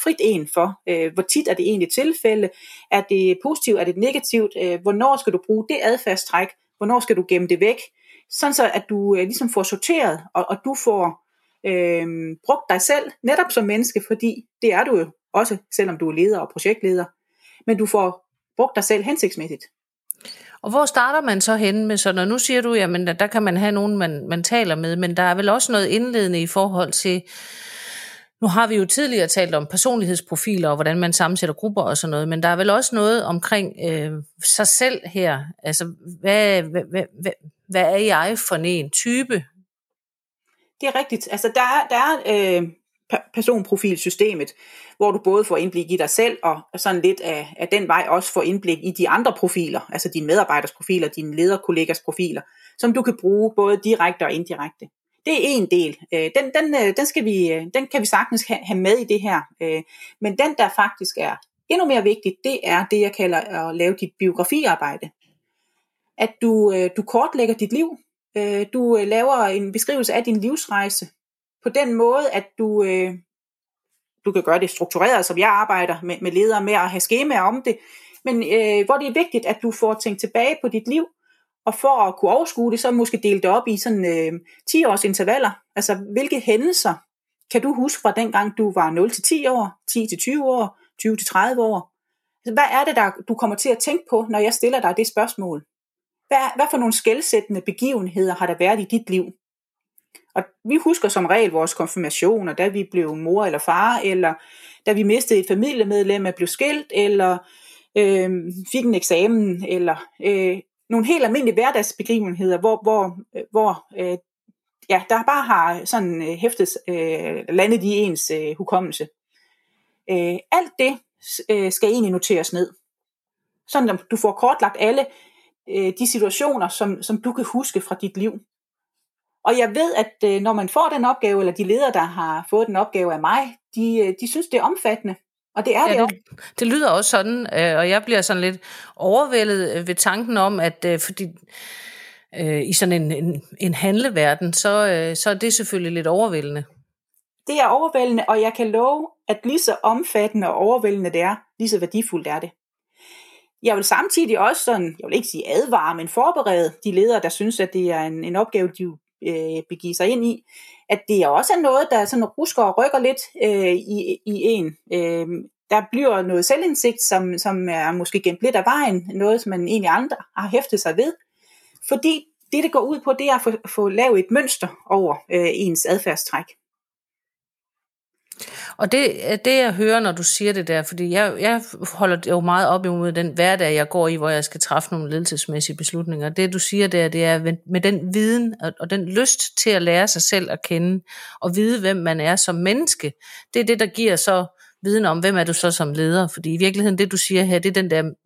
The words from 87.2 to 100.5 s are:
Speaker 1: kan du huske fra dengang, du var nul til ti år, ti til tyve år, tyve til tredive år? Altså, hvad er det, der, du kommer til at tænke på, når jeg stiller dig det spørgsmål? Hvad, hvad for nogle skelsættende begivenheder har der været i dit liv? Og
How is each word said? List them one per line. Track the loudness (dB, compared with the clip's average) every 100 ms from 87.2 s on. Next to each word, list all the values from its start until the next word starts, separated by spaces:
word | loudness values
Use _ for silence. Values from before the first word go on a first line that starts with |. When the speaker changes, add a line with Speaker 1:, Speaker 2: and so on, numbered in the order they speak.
| _ _ -2
Speaker 1:
kan | -2
du | 0
huske | 0 -2 0
fra | 0
dengang, | 0 0 0 -2 -2
du | 0
var | 2 0
nul | 2 0
til | 0
ti | -2 0 0
år, | 0 -2 -8 -6
ti | -4 -4
til | -4
tyve | -4 -2
år, | 0 0 -2 _ _ -6
tyve | -4 -2
til | 0
tredive | 0 2 2
år? | 0 -2 -6 _ _ _ _ _
Altså, | -2
hvad | 2 2 2
er |
det, | 2 2
der, | 0 -2 -6
du |
kommer | -2 -2 -2
til | 0
at | 0
tænke | 0 -4 0
på, | -2 0
når | 0
jeg | 0
stiller | 2 0 2
dig | 0 0
det | -2
spørgsmål? | 0 -2 -4 -8 -8 _ _ _ _ _ _ 0
Hvad, | 0 0 0
hvad | 0
for | 2
nogle | 0
skelsættende | 2 2 0 2 0 0 -6
begivenheder | -6 -4 -2 -2 -4 0 0
har | 0 -2
der | 0
været | 2 0
i |
dit | 0 -4 0
liv? | -2 -2 -10 _ _ _ _ _ _ _ -20 _
Og | -6 -6